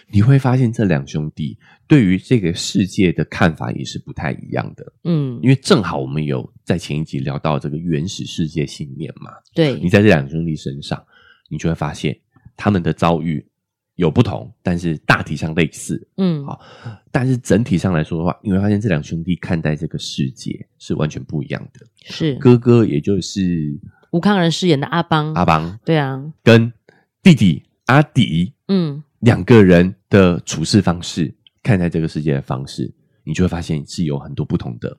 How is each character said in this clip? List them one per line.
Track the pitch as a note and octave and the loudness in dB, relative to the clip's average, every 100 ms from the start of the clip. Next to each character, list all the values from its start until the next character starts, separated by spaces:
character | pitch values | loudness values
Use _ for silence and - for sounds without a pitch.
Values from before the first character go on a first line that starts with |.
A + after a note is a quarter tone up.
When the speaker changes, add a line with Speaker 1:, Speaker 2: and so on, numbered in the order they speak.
| _ | _
Speaker 1:
你 | G2+ | 2
会 | A#2 C#3 | 4 4
发 | C3 B2+ | 4 2
现 | A#2+ | 0
这 | A#2 G2+ | 0 0
两 | D2+ C2+ | 0 -2
兄 | D#2 D2+ - | -8 -8 -8
弟 | D2 - _ _ - | -10 -10 _ _ 2
对 | D3+ | 4
于 | F#2+ F#2+ | 4 2
这 | - B2 | 0 0
个 | E2+ | 0
世 | E2 - - F#2 | -4 -2 0 0
界 | - F2+ | 2 0
的 | D#2+ D3+ | 0 -4
看 | - F2+ D2+ | 0 0 0
法 | A#1+ | -8
也 | - - | -10 -10
是 | - | -12
不 | - | -14
太 | - C#2 | -10 -8
一 | - - | -8 -8
样 | B1+ G#1+ - | -8 -8 -12
的。 | - _ | -20 _
Speaker 2:
嗯。 | E3 D#3+ C3+ A#2 | -4 -4 -4 -2
Speaker 1:
因 | C3 | 2
为 | C3+ | 2
正 | - E3 | 4 2
好 | E2+ D2+ | 0 -6
我 | C2 | -6
们 | D2 D2+ | -4 -4
有 | C2 - _ | -4 -6 _
在 | - F2 | -4 -4
前 | - D2+ | -4 -6
一 | D#2 | -6
集 | C#2 | -6
聊 | C2+ C#2 | -6 -4
到 | D#2+ C#2+ | -2 -4
这 | D2 | -4
个 | D2+ | -6
原 | F2 D2+ F#2 | -4 -4 -4
始 | - - | -8 -10
世 | - D#2+ | -6 -6
界 | D2+ C#2 | -4 -6
信 | - D2 C#2 | -8 -14 -12
念 | D2 - | -12 -14
嘛。 | - - _ | -20 -20 _
Speaker 2:
对。 | - D#3 F#2 | -2 0 0
Speaker 1:
你 | F2+ | 2
在 | G2+ | 6
这 | G#2 | 6
两 | D#2+ C2+ | 4 2
兄 | D#2+ | -4
弟 | E2 D2+ | -4 -6
身 | D2 C#2+ | -8 -10
上， | - D#2 _ _ _ _ - | -10 -12 _ _ _ _ -14
你 | D#2 | -6
就 | E2 | -4
会 | E2 | -2
发 | D2 | -4
现 | - D#2 B1 _ _ - - | -4 -6 -6 _ _ -20 -4
他 | G#2 | 0
们 | F#2+ | 0
的 | E2 | 0
遭 | - E2+ E2+ | 0 0 0
遇 | E2 D2+ - _ _ _ _ - | -2 -6 -8 _ _ _ _ -2
有 | F2 | 0
不 | - | 2
同， | G#2+ C2+ - _ | 0 -2 -12 _
但 | F#2 E2+ | -6 -4
是 | F2 D2+ - | -4 -4 -2
大 | E2+ | -2
体 | - D2 | -2 -8
上 | D#2 | -4
类 | D#2+ D#2 | -2 -2
似。 | - - E2 - - | -4 -10 -10 -10 -4
Speaker 2:
嗯。 | F#3 D3+ | -4 -4
Speaker 1:
好， | C#3 - - - A#2 G#2 _ | -8 -14 -18 -18 -18 -18 _
但 | C#3 B2+ | -2 0
是 | B2 | -2
整 | - F#2+ | 0 0
体 | B2+ E2+ | 0 -2
上 | F#2+ | 0
来 | D#2+ | -2
说 | D#2 E2 | -2 -4
的 | E2+ | -4
话， | - | -4
你 | G#2 | -2
会 | F#2+ | 0
发 | G#2 | 0
现 | G#2 | 0
这 | G#2+ | 0
两 | D2+ | -2
兄 | C#2+ E2 | -4 -6
弟 | E2 E2+ | -4 -4
看 | - E2+ | -4 -4
待 | D#2 D2+ | -2 -4
这 | D#2+ | -6
个 | D2 | -10
世 | - - C2+ | -10 -6 -6
界 | - - - - _ | -6 -12 -12 -14 _
是 | - | -8
完 | F2+ D#2 | -4 -4
全 | - | -6
不 | - D2+ | -10 -8
一 | - | -8
样 | - - | -10 -12
的。 | - - _ | -20 -20 _
Speaker 2:
是。 | - - D#3+ B2 | -14 -6 -4 2
Speaker 1:
哥 | B2+ A#2+ | 6 6
哥 | A#2+ A#2+ G#2+ | 6 4 4
也 | D2 | 0
就 | G2 G2 | -2 -2
是 | - G2+ F#2 E2+ D2+ C#2+ - _ _ | -4 -2 -2 -2 -4 -8 -14 _ _
Speaker 2:
吴 | E3+ | -2
慷 | G3 G3+ | 2 2
仁 | E3+ | 2
饰 | D#3 F#3 | 0 2
演 | C#3 | 0
的 | C#3+ | 0
阿 | E3+ | -2
邦。 | E3 D#3+ D3+ | 0 0 0
Speaker 1:
阿 | D#3 | 0
邦。 | F2+ D#2+ E2 G#2 | 2 2 0 -8
Speaker 2:
对 | - D#3+ | -2 -2
啊。 | C3+ C3+ D3 - | -2 -6 -10 0
Speaker 1:
跟 | A#2 A2+ A#2 - _ _ _ _ | 6 6 6 -6 _ _ _ _
弟 | F#3+ | 6
弟 | D3+ G2 D2+ _ _ - | 6 4 0 _ _ 2
阿 | C#3 | 4
迪。 | D3+ C3+ D#2 E3 F3+ - - | 4 2 2 0 -2 -6 -2
Speaker 2:
嗯。 | F#3+ D#3+ C#3+ - - | -2 -2 -6 -14 0
Speaker 1:
两 | A#2+ A2+ | 2 2
个 | F2+ A#2 | 6 8
人 | F#2 F2 F#2 - - | 8 6 4 -2 2
的 | G#2 F#2 E2+ | 4 4 2
处 | - - | -4 -6
事 | D#2+ G#2+ | 0 2
方 | F#2 E2+ | 2 -2
式， | - - - - _ _ | -6 -4 -6 -8 _ _
看 | - F#2+ | -2 0
待 | F2 | 0
这 | E2 | -2
个 | D#2+ | -4
世 | D#2 | -4
界 | D2+ | -2
的 | C#2 | -2
方 | - C2 C#2 | -4 -8 -8
式， | - - - _ _ | -10 -10 -12 _ _
你 | D2+ | -8
就 | D2+ | -2
会 | F2+ | -2
发 | E2+ | -2
现 | E2 D#2 - | -4 -6 -6
是 | - | -6
有 | D#2 C#2+ | -4 -4
很 | - | -8
多 | - D2+ | -8 -4
不 | F2 | -4
同 | C#2+ A#1 | -6 -10
的。 | - | -12